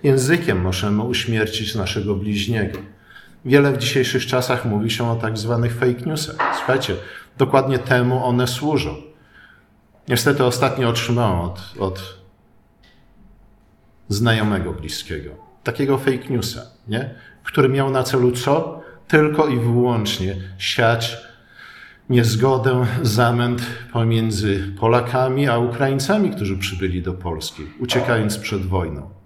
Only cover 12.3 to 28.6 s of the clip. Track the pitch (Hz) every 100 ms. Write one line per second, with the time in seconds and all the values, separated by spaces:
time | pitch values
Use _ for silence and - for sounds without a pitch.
12.3 | _ _ _ _ _ _ _ _ _ -
13.3 | - - _ _ _ _ _ - 101 117
14.3 | 110 104 98 87 90 78 - - 80 71
15.3 | - - _ - 123 135 135 135 127 -
16.3 | 123 107 - - _ - 110 139 - -
17.3 | - - - 135 135 135 131 127 135 123
18.3 | 123 - 151 165 - - - - 156 151
19.3 | 151 151 123 117 120 123 117 104 - 92
20.3 | 95 92 - - - 113 117 - - -
21.3 | - - - - - - - - 123 117
22.3 | 113 131 131 123 123 120 120 120 104 117
23.3 | 120 120 120 - - - 117 113 113 113
24.3 | 101 104 98 98 98 113 120 120 127 131
25.3 | 135 143 117 120 120 135 135 - 214 185
26.3 | - 101 92 - 92 95 90 90 90 90
27.3 | 80 - - 73 - 123 131 123 113 104
28.3 | - - 101